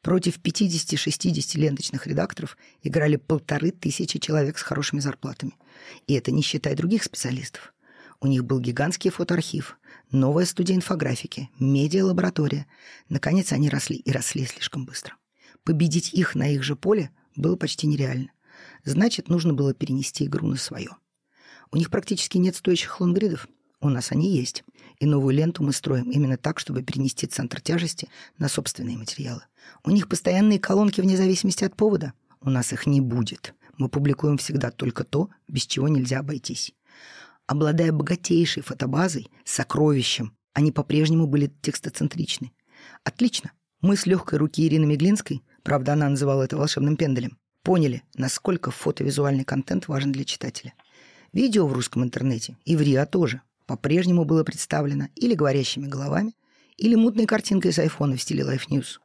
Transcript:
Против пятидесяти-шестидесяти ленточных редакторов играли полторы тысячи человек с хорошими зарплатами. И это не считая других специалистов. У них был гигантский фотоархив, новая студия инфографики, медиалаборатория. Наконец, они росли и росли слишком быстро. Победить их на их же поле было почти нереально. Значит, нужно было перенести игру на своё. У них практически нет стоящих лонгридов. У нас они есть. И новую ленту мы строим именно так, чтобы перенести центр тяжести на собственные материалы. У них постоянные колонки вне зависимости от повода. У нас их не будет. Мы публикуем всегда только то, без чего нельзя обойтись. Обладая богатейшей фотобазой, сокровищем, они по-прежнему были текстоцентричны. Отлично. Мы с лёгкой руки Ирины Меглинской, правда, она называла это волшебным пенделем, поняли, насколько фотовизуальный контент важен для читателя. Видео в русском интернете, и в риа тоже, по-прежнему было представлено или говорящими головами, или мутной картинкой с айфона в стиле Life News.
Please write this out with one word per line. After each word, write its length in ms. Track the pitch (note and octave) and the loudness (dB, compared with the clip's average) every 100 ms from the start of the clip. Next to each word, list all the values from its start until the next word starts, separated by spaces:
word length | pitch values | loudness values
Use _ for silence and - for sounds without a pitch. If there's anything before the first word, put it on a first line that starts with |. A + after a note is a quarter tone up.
Против 400 | - F3+ F3 - | 2 0 0 -2
пятидесяти-шестидесяти 1160 | - - G3+ E3 - D3 - - F3+ D#3 - D3+ | -4 0 0 0 -2 -4 -2 -2 -2 -2 -2 0
ленточных 480 | D3+ C3+ - C3+ - | 0 0 -6 -8 -4
редакторов 500 | C#3+ - - D3 - - _ | -2 -2 -6 -12 -14 -20 _
играли 320 | D#3 D#3+ D3+ | -2 2 2
полторы 560 | C#3+ - D#3 - D3 E3 | 2 0 -2 -2 -2 -2
тысячи 480 | - D#3 - D#3+ - | -2 -6 -4 -6 -6
человек 380 | - D#3 C#3+ - | -2 0 0 -4
с 60 | |
хорошими 360 | - - C#3+ D3 | -6 -4 -2 -2
зарплатами. 540 | C#3 - C3+ - C3+ - _ - - - - | -4 -6 -10 -8 -12 -12 _ -20 -20 -14 -2
И 60 | |
это 180 | C#3 - | 0 2
не 100 | D3+ | 0
считая 340 | C#3+ D3+ D3 | 0 -2 -2
других 300 | C#3+ E3+ A3 | -2 0 0
специалистов. 680 | - - B2 C3 C#3 - - _ _ - - _ | -2 -6 -6 -6 -8 -16 -20 _ _ -20 -20 _
У 60 | C#3 | 0
них 180 | C3 | 0
был 140 | B2 C3 | 0 -2
гигантский 500 | B2 A#2+ D3+ - F#3 | 0 0 -2 0 -4
фотоархив, 680 | - F3 E3 - D3+ - - _ - _ | -2 -2 0 -2 -6 -8 -16 _ -20 _
новая 360 | C3+ C3 D#3 | 2 2 2
студия 300 | F3+ - F3+ | 0 0 0
инфографики, 760 | F#3 - D#3+ C3+ B2 - - C3+ - | 0 0 -4 -2 -4 -8 -12 -14 -2
медиалаборатория. 1040 | C3+ C#3 D3 F#3 F#3+ F3+ F3+ F3 D3 C#3+ C#3 _ - - _ | 2 4 2 2 2 2 0 0 -2 -2 -8 _ -20 -20 _
Наконец, 420 | C#3+ - F#3 F3 | -4 2 0 2
они 180 | C#3 D3 | 0 2
росли 280 | C#3 - C3+ | 0 -4 -4
и 140 | - | -2
росли 340 | C3 - D3+ | -2 -2 -4
слишком 400 | B2+ - - C3+ | -6 -6 -8 -8
быстро. 300 | B2+ - - - _ _ _ _ | -10 -12 -14 -20 _ _ _ _
Победить 500 | - D#3 E3 D#3+ - | -2 2 2 2 0
их 200 | - F3 | 0 0
на 140 | - C#3+ | 0 0
их 160 | C#3+ | 0
же 120 | C3+ | -2
поле 360 | C#3+ F#3 G#3+ C#3+ _ _ | -2 0 0 0 _ _
было 200 | - D3+ | -4 -2
почти 320 | F3+ D#3 - D3+ | 0 -2 -2 0
нереально. 440 | C#3+ C3 B2+ - _ _ - - - | 0 0 -4 -6 _ _ -20 -20 -16
Значит, 440 | C#3 C#3+ A3+ - D#3+ | -4 0 2 0 0
нужно 260 | E3+ E3 | 2 2
было 200 | C#3 C#3 | 2 0
перенести 520 | C3 D3+ C3 C#3 - | 0 -2 -2 -4 -4
игру 220 | C#3+ C#3+ - | -2 -2 -2
на 80 | |
своё. 360 | C3+ - - - - _ _ _ _ _ - _ | -4 -6 -10 -12 -14 _ _ _ _ _ -20 _
У 60 | D#3+ | -2
них 120 | E3 | 0
практически 480 | G#3 - F#3+ - F#3 | -2 -2 -4 0 2
нет 180 | F#3 | 2
стоящих 460 | F#3 - F3 - - | 0 0 0 0 -2
лонгридов. 460 | F3+ F3+ G#3+ E3 - _ _ _ | 2 2 0 -2 -10 _ _ _
У 80 | C#3+ | 0
нас 220 | B2+ - | 0 0
они 240 | C3+ F#3 | 0 2
есть. 280 | E3 B2+ - - _ - _ | 2 -2 -8 -16 _ -20 _
И 60 | |
новую 300 | D3 C#3+ C3+ | 2 4 4
ленту 260 | C#3 D#3+ E3+ | 2 2 0
мы 120 | C#3+ | -2
строим 360 | C3+ - B2+ F3 | 0 0 0 2
именно 280 | C#3 C3+ C3 | 2 2 0
так, 220 | D3+ D#3 | -2 -4
чтобы 240 | - C3 | -6 -6
перенести 440 | B2+ C3+ C3+ - C#3+ | -4 -4 -4 -4 -6
центр 320 | - B2+ - | -6 -6 -6
тяжести 480 | - E3+ E3+ - - - - _ | -2 -2 -2 -6 -14 -18 -20 _
на 100 | C#3+ | -4
собственные 500 | - - - B2 A#2 | -4 -6 -8 -8 -8
материалы. 440 | A2 - B2+ A#2 - _ - - | -10 -10 -10 -10 -14 _ -20 -8
У 80 | - | 2
них 160 | G3+ - | 2 2
постоянные 500 | E3+ - F3+ G#3+ G3+ | -2 2 4 4 4
колонки 440 | - G3 G#3 G3 | 2 4 4 4
вне 160 | F#3+ F#3 | 2 4
зависимости 480 | F#3+ F#3 F#3+ - | 4 2 0 0
от 100 | F#3+ | -2
повода. 380 | - G#3+ G3 D3 - _ _ | 2 2 2 -2 -10 _ _
У 100 | C3+ | 0
нас 220 | B2+ B2 | 0 0
их 160 | A2+ D3 | -2 2
не 140 | C#3 | 2
будет. 520 | B2+ A#2+ A2 - - _ _ - | 2 0 -2 -6 -18 _ _ -4
Мы 120 | C3 | -2
публикуем 480 | C#3+ C#3+ C#3 D3+ C#3+ | 0 0 2 2 0
всегда 340 | - D#3 B2 | 0 -2 -2
только 320 | - B2+ - | -2 -6 -4
то, 260 | B2 C#3 G3 _ - | -2 -2 -2 _ -6
без 160 | C3+ | -4
чего 240 | - - C#3+ | -2 -2 2
нельзя 300 | D3 B2 C3 | 2 2 -2
обойтись. 540 | C#3+ C#3+ - B2 - _ _ - - - - _ - | -4 -8 -8 -8 -8 _ _ -20 -20 -20 -20 _ -4
Обладая 440 | C#3+ D3+ D#3+ E3 | 0 2 4 2
богатейшей 720 | D3+ D3 F3 - E3+ E3 - | 2 -2 -4 2 2 2 -2
фотобазой, 640 | - - C3 C#3+ F#3 D3 A2 _ | -8 -6 -2 0 0 -2 -10 _
сокровищем, 920 | - - A#2 C#3+ D3+ C#3 A#2 - A2 _ _ | -8 -6 -2 2 4 4 0 -2 -6 _ _
они 180 | - D3 | 2 2
по-прежнему 560 | C#3+ C#3+ D3 D#3 E3 D#3 | 2 0 2 4 4 4
были 260 | D3 C#3+ _ | 2 0 _
текстоцентричны. 920 | - C#3 D#3 - D3 E3 D3+ - B2+ _ _ - - - | -6 -6 -10 -4 -4 -4 -6 -6 -10 _ _ -20 -20 -10
Отлично. 480 | - - A#3+ - - _ _ _ | -10 0 0 0 -10 _ _ _
Мы 160 | F3+ G3+ | 2 4
с 100 | F3+ | 2
лёгкой 320 | F#3 - D3 | 0 2 0
руки 260 | D3+ - | 0 2
Ирины 220 | D#3+ D#3+ D3+ | 2 4 4
Меглинской, 560 | D3 F3 G#3 - C3+ _ _ | 4 4 2 -2 -8 _ _
правда, 320 | - C#3 C3 | -2 0 2
она 160 | D3 C#3+ | 2 2
называла 320 | C#3 C#3 C3+ | 2 2 2
это 160 | C3 D3+ | 0 0
волшебным 400 | D3+ - C#3+ D3+ | -2 2 0 2
пенделем, 400 | D#3 B2+ A#2+ - _ _ | 0 0 -4 -10 _ _
поняли, 400 | - F3+ D3 A#2+ _ | 2 4 4 0 _
насколько 560 | - B2+ - - F3+ - | -4 -4 -2 -2 -2 -4
фотовизуальный 720 | - - - - C#3 C#3+ C#3 | -4 -4 -2 -2 0 2 0
контент 440 | C3 C3+ - F3+ E3+ | 0 -4 -2 -4 -2
важен 240 | C3+ C#3 | -2 -2
для 120 | C3+ | -4
читателя. 500 | C3+ - B2+ - B2+ _ _ _ - - _ | -6 -8 -8 -10 -18 _ _ _ -20 -20 _
Видео 340 | F#3 C4 G#3+ D3+ | 0 2 4 2
в 60 | |
русском 300 | B2+ A#2+ A#2+ | 0 -2 -2
интернете, 540 | B2 - C3 A#2 - - | -2 0 -2 -2 -6 -10
и 100 | - | 0
в 60 | D#3+ | 2
риа 240 | C#3+ C3 | 4 4
тоже, 360 | C#3+ F#3+ D3+ B2+ _ _ - | 2 2 0 -2 _ _ -10
по-прежнему 580 | B2+ C#3 E3 F3+ F3 | -6 0 2 4 4
было 180 | D3+ D#3+ | 4 2
представлено 680 | D#3 - - D3+ C#3+ C#3+ C#3 | 2 -4 -4 -2 0 -2 -6
или 200 | - A#3+ | -2 0
говорящими 500 | F#3 D3 C#3 C3 - | 2 2 2 0 -4
головами, 480 | C#3 C3+ C#3+ C#3+ G#3+ - _ _ _ - | -6 -6 -2 -2 -2 -6 _ _ _ 0
или 180 | A3 | 4
мутной 320 | A3+ A3+ G#3+ A3 | 6 6 4 2
картинкой 460 | G#3+ - F#3+ F3+ | 0 2 2 2
с 40 | D#3+ | 2
айфона 380 | D#3 - C#3+ | 0 0 -2
в 60 | C3 | -2
стиле 200 | - D3 | -4 -2
Life 260 | C3+ C3 - | -2 -4 -2
News. 300 | C#3+ - - | -4 -4 -14